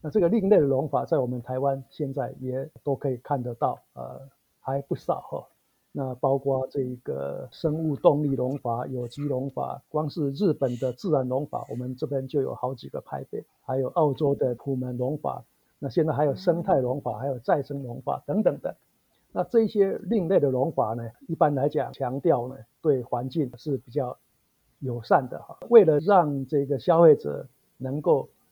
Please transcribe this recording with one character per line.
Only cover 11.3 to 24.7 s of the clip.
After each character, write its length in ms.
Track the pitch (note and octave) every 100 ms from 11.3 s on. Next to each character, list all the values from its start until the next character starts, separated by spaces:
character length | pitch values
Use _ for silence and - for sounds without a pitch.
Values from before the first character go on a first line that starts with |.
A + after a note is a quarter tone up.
| C3 D3
法， 180 | A#2 A#2
我 40 | B2
们 200 | B2+ B2+
这 100 | C3+
边 220 | C3+ C3+
就 160 | D3+
有 100 | C3
好 220 | B2 B2+ C3+
几 120 | C#3
个 140 | C3+
派 220 | - C#3 C3+
别， 120 | - - _
还 160 | - C3
有 80 | C3
澳 240 | - D3+
洲 220 | C3 D3+ C#3+
的 180 | C3
普 220 | A#2+ - C3
门 200 | B2+ B2
农 220 | B2 D3
法， 260 | C3+ B2+ - _ _ _
那 100 | C#3
现 160 | F3 D#3
在 80 |
还 120 | C3 D3
有 100 | C3+
生 260 | - E3
态 180 | E3 D#3+
农 200 | B2 C#3
法、 160 | C3 G#2+
还 80 | C3+
有 140 | B2+
再 240 | - D#3+
生 180 | C#3 C#3+
农 180 | C3 A#2+
法 180 | - C#3 -
等 160 | F#3+
等 160 | F3+ D3
的。 140 | - - _ _ _ _ _
那 120 | F#3+
这 220 | F3+ A#3 A3
些 320 | G#3 G3 -
另 240 | F3 A3 E3
类 120 | G3
的 120 | C#3+
农 200 | B2+ D3
法 220 | D3+ A2
呢， 160 | A#2 A#2 - -
一 60 |
般 220 | D#3+ D#3 C#3+
来 120 | D3
讲 240 | D3+ B2+
强 280 | - B2+ C3+
调 280 | F3 C3 A#2+
呢， 80 | - - _
对 220 | D#3+ C3+
环 260 | - A#2+ B2+
境 240 | E3+ C3 A#2
是 180 | D#3 C3+
比 120 | -
较 260 | B2+ B2 - _ _ _ _ _